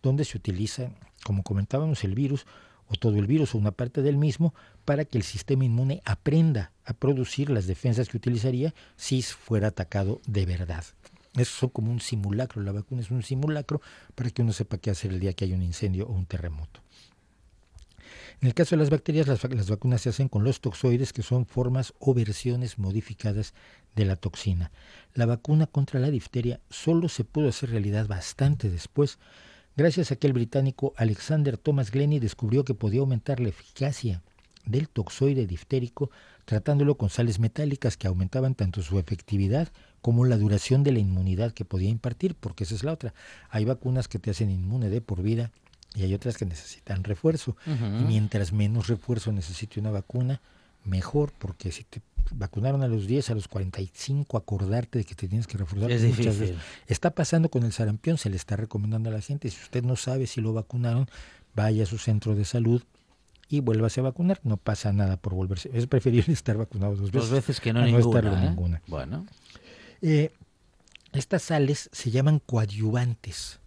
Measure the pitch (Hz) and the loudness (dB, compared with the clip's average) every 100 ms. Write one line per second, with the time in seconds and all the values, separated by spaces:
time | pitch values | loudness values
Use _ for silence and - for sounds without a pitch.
0 | 131 139 143 101 - 92 107 - 127 - | 2 0 0 -4 -4 -2 -4 -4 -10 -10
1 | - _ - 98 - 98 98 135 156 147 | -20 _ -2 -2 0 -2 0 0 0 0
2 | 98 101 139 139 - - - _ _ 104 | -2 0 0 -2 -6 -20 -20 _ _ -2
3 | 113 104 101 156 143 113 104 - 123 143 | 2 2 4 2 2 2 0 0 -4 0
4 | 139 139 151 - 165 - - - - 143 | 2 4 2 2 0 0 -20 -10 -2 0
5 | 147 120 95 - - 135 131 117 131 147 | 0 -2 -2 -8 0 2 2 2 0 -2
6 | - 101 - 156 160 123 85 _ - 113 | -4 -2 2 4 4 2 -4 _ -10 -2
7 | 135 135 123 - 143 120 92 92 127 113 | 0 2 -2 -2 0 0 0 -2 0 0
8 | 117 113 - 120 127 123 156 - - - | 0 -2 -2 0 0 0 -2 -4 -20 -14
9 | - 131 120 - - 110 107 - 90 101 | -2 -2 -2 -10 -2 0 0 -2 -4 -2
10 | 98 110 - 101 90 87 87 82 - _ | -2 -2 -2 0 0 -2 -4 -6 -10 _
11 | - - _ 127 123 - 131 - 110 120 | -20 -20 _ -2 -2 0 -4 -2 -2 -2
12 | - 113 98 101 127 110 98 101 101 127 | -4 -4 -2 -2 -4 -4 -4 -4 -6 -8
13 | 107 123 107 131 151 151 - 151 - - | -4 -4 -2 -2 0 -2 -2 -6 -6 -20
14 | - - 120 - 117 104 107 95 - 92 | -20 -6 -4 0 0 0 -4 -4 -4 -4
15 | 101 92 95 87 95 92 87 85 104 92 | -2 -2 -2 -2 -2 0 -2 -2 -2 -2
16 | - 95 90 85 82 76 78 - _ - | -2 -4 -4 -6 -6 -8 -10 -14 _ -20
17 | - _ _ _ _ _ _ - - - | -20 _ _ _ _ _ _ -20 -20 -20
18 | - - - - 127 117 170 160 147 147 | -20 -20 -20 -2 0 2 2 4 4 2
19 | - 156 143 127 127 127 95 104 127 123 | 2 2 2 2 0 -2 0 0 2 2
20 | 123 110 135 107 113 127 123 - 127 120 | 0 0 0 2 2 0 -4 -2 2 2
21 | 131 - 101 123 117 - 123 131 123 - | 0 -4 0 0 0 -2 0 0 -2 -2
22 | 139 123 107 104 123 123 123 - 95 104 | 2 2 0 -2 -2 -2 -4 -4 -2 -2
23 | - 107 107 101 107 - - - _ - | -6 -6 -2 -2 -4 -10 -20 -20 _ 0
24 | 98 95 95 - 98 87 85 - - - | 0 0 -4 -4 -2 -2 -4 -10 -20 -20
25 | - - 117 117 - 151 160 143 135 135 | -10 0 0 0 2 2 2 0 0 0
26 | 131 135 - 120 120 123 _ - - 165 | 0 -2 -4 -4 -2 -4 _ -4 2 2
27 | 165 - - 151 147 - 123 113 101 104 | 2 -4 -4 0 0 0 -4 -2 0 0
28 | 107 95 - - 139 147 104 87 - - | -2 -4 -8 0 2 2 0 -2 -4 0
29 | 143 - - - - - _ - 160 165 | 0 -2 -20 -20 -20 -20 _ 2 4 4
30 | 156 131 139 127 117 139 135 - 139 - | 0 2 2 2 0 0 0 0 -4 0
31 | 113 104 - 156 143 113 - 139 110 127 | 0 0 0 2 2 0 0 0 0 0
32 | 147 147 113 - 110 127 131 101 107 117 | 2 2 0 -2 0 2 0 0 0 2
33 | 135 120 - 127 117 - - - 135 - | 2 0 -2 -2 -2 -4 -16 -4 -4 -2
34 | 117 87 _ _ _ _ - 120 156 - | -2 -4 _ _ _ _ -2 -2 -2 -4
35 | 101 - 135 135 104 87 - 131 120 - | -6 0 2 2 -2 -4 -2 -2 -2 -4
36 | 139 - - - - 107 - 143 143 143 | -6 -6 -20 -20 -2 -2 2 4 4 2
37 | 101 - 117 101 113 - 147 139 117 - | 0 0 0 2 0 0 -2 0 -2 -2
38 | 95 90 92 131 131 131 98 101 80 95 | -2 0 0 0 0 0 -2 -2 -2 -2
39 | 85 90 - 101 95 131 165 - - _ | -2 -6 -2 0 2 2 -2 -8 -20 _
40 | 120 117 127 113 104 101 - 131 143 123 | 2 4 4 4 4 2 4 4 4 4
41 | 98 92 92 92 117 - 98 92 95 113 | 2 2 0 0 -2 -4 -4 0 0 0
42 | 123 117 185 165 101 87 85 104 143 160 | -4 -2 -4 -4 -10 -6 -6 -4 -4 -6
43 | 113 - - - - 113 110 131 127 127 | -8 -12 -20 -20 -6 -2 0 0 0 -2
44 | - 101 - 98 107 92 92 123 107 110 | -2 -4 -4 0 0 0 0 -2 0 -2
45 | 117 92 101 113 117 _ _ _ - 107 | -2 -2 0 0 -4 _ _ _ -12 -4
46 | 95 98 120 113 98 82 - - - 95 | 0 0 -2 -4 -6 -6 -12 -20 -8 -6
47 | 98 101 160 160 - - - 135 110 107 | -4 0 0 0 -4 -8 -4 -2 -2 0
48 | 113 107 107 107 95 104 104 113 107 117 | 2 2 2 0 0 2 2 2 0 -2
49 | - 117 - 104 82 87 110 - 107 101 | -2 -4 -2 -4 -4 -8 -8 -6 -4 -4
50 | - 123 127 135 _ _ _ _ 98 92 | -4 -2 -2 -4 _ _ _ _ -2 -2
51 | - 147 143 - 95 87 92 - - 117 | 0 0 0 -4 -10 -8 -8 -8 -14 -18
52 | _ - - 127 98 - 123 139 131 110 | _ -2 -2 0 -6 -2 0 0 0 0
53 | 98 135 127 110 - - 92 92 95 - | 0 0 0 -4 -4 -6 -6 -6 -10 -10
54 | - 139 143 113 - 98 95 113 117 123 | -4 -4 -2 -4 -2 -4 0 -2 -2 -4
55 | 101 - 92 107 110 101 90 101 113 120 | -4 -8 -4 -2 -4 -6 -4 -2 0 4
56 | 113 117 113 104 107 85 - - - - | 4 4 2 2 -2 -4 -10 -20 -4 0
57 | 170 - 156 165 160 127 117 - 110 107 | 0 0 2 4 4 2 0 0 -2 0
58 | - 165 110 92 - 104 110 104 104 110 | -2 0 0 -4 -4 -4 -4 -4 -2 -2
59 | 113 107 - 143 120 - - 127 123 127 | -2 -6 -6 -6 -6 -10 -6 -2 0 0
60 | - 131 123 - 110 110 107 123 120 117 | -2 -2 -2 -2 -2 -2 -4 -2 0 0
61 | 135 - - - _ - 110 107 101 107 | 0 -6 -20 -20 _ 0 2 2 0 -2
62 | - 107 110 104 101 120 113 120 - _ | 0 0 2 0 0 0 2 2 0 _
63 | _ _ _ _ _ 147 120 110 113 - | _ _ _ _ _ 0 2 2 2 2
64 | 131 127 175 196 113 104 - 104 107 98 | -2 0 0 2 0 0 0 -2 0 2
65 | 98 92 98 92 92 95 - 120 123 131 | 2 0 -2 -2 -2 -4 -4 -4 2 2
66 | 127 117 135 147 - 107 113 104 101 101 | 4 4 4 0 0 -2 -2 -2 -2 0
67 | 98 123 117 135 - 131 120 117 120 120 | 0 0 2 0 0 -2 0 2 6 6
68 | 117 117 107 92 90 85 87 82 - 78 | 6 4 4 2 2 2 0 -2 -4 -8
69 | 67 135 202 - - - - - - - | -6 -8 -10 -18 -20 -20 -20 -20 -20 -4
70 | 165 151 156 _ - _ _ _ _ - | 2 4 2 _ -20 _ _ _ _ -20
71 | _ 135 - 185 - 160 139 143 - - | _ -6 -2 -2 0 2 2 0 -4 -6
72 | 120 123 139 151 - 117 107 104 110 120 | 0 2 4 2 2 0 0 0 0 0
73 | 123 113 - - - - | 0 -4 -10 -12 -12 -16